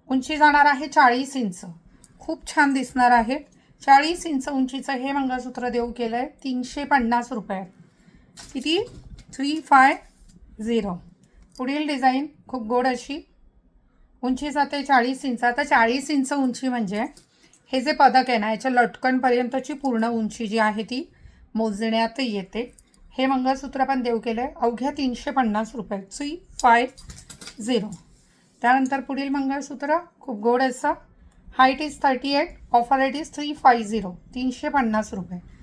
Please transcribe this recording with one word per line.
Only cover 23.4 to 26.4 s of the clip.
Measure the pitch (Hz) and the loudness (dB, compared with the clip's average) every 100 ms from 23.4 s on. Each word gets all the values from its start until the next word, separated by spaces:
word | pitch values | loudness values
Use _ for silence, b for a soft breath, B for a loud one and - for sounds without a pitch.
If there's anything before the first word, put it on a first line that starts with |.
| 254 269 277 269 | 0 -2 -4 -2
आपण | 269 262 | 0 0
देऊ | 240 226 | 0 -2
केलं | 233 226 | -2 -4
आहे | 262 - | -6 -2
अवघ्या | 233 233 269 | -2 0 -4
तीनशे | 294 262 233 294 | -2 -4 -4 -4
पन्नास | 269 233 208 220 240 | 0 0 0 -4 -8
रुपये, | 196 196 | -8 -10
थ्री | 196 - 285 339 | -10 -10 -10 -10